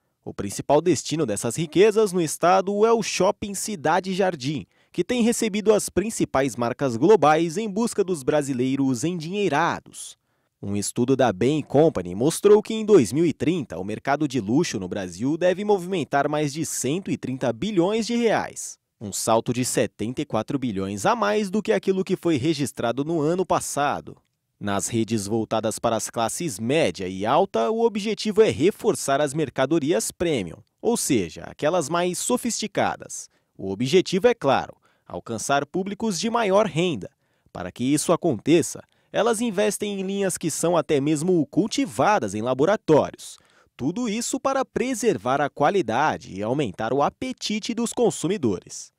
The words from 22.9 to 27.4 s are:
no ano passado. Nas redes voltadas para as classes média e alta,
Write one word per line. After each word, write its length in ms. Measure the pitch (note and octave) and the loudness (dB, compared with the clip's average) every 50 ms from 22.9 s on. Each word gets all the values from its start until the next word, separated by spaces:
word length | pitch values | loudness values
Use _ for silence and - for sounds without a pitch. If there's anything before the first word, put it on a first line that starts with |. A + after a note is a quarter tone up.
| A#2 B2 C#3+ | -2 -2 -4
no 160 | D3+ E3+ E3 C#3+ | -2 -2 0 0
ano 240 | D3+ E3+ F3+ F#3 | 0 0 0 0
passado. 720 | - F3 D3 - - - - C#3+ C#3+ A#2 E2+ D2+ - - - _ _ _ _ _ _ _ _ | 0 0 0 -2 -2 -2 -2 0 0 -2 -4 -6 -12 -18 -20 _ _ _ _ _ _ _ _
Nas 260 | - G#2 G2+ G2 F#2+ - | -6 -2 -2 -2 -2 -2
redes 380 | A#2+ A#2 A2+ G#2+ A#2 A2+ G2 | -2 -2 0 0 -2 -2 -2
voltadas 520 | G2 A2 A2+ A2 - - A2+ G#2+ A2+ G#2 - | -2 -2 -2 -2 -2 -2 -2 0 -2 -2 -2
para 180 | - A#2+ A2+ | 0 0 0
as 140 | G#2+ - - | 0 -2 -4
classes 480 | - A#2+ A#2 A2 - - F3 E3 A2+ G#2 | -4 -2 -2 -2 -2 -4 -6 -6 -6 -6
média 500 | A2+ A#2 C#3+ E3 D3+ G#2+ E2+ D#2+ F#2+ F#2 | -4 -2 0 2 2 0 -2 -4 -6 -8
e 160 | F#2+ F#2 G2 | -6 -4 -2
alta, 460 | G#2+ C3 D#3 | 0 2 2